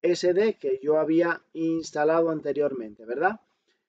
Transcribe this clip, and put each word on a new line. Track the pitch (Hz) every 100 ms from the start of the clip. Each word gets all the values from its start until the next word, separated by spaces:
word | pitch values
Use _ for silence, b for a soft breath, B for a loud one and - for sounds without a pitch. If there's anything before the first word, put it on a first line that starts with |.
S | 170 175 180
D | 180 220 202
que | 143 131
yo | 139 156
había | 156 160 170 170 _
instalado | 156 165 165 156 156 151 165 165
anteriormente, | 160 147 139 147 131 110 104 113
¿verdad? | 123 175 220 _ _ _ _